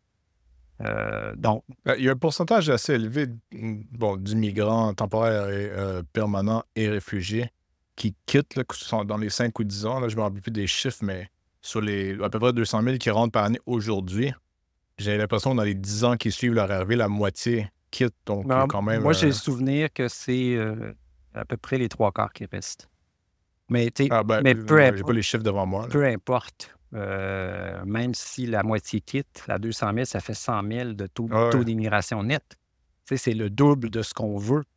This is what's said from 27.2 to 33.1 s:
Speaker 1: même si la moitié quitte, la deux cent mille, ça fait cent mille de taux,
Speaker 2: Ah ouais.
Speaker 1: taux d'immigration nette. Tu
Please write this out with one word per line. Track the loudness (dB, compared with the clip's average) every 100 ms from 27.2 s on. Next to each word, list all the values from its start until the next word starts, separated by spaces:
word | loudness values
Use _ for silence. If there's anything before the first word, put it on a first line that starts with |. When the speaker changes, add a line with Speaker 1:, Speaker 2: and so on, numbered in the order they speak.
| -4 -4 -4 -6 -8 -8
Speaker 1:
même | -4 -2 -2
si | -4 -8 -6 -2
la | 0
moitié | 2 0 -2 -6
quitte, | -4 -6 -6 -10 -6
la | -4
deux | -4
cent | -2 -2
mille, | 0 -2
ça | -4
fait | -6
cent | -8 -4 -2
mille | -2 -4 -6 -6
de | -8
taux, | -6 0
Speaker 2:
Ah | 4 4
ouais. |
Speaker 1:
taux | 4 2
d'immigration | 0 2 2 2 -2
nette. | 0 -2 -4 -20 _ _ _ _
Tu | -4